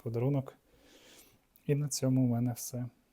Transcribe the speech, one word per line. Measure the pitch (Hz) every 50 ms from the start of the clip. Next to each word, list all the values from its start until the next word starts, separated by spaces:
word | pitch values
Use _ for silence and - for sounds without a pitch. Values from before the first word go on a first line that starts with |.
подарунок. | - 120 113 117 123 139 143 135 127 - - _ _ _ _ _ _ - - - - - - - - _ _ _ _ _ _ _ -
І | - 147
на | 143 147 139
цьому | - - 131 131 131 131 131
в | 123
мене | 120 117 120 123
все. | 117 - - - - 123 123 120 - _ _ _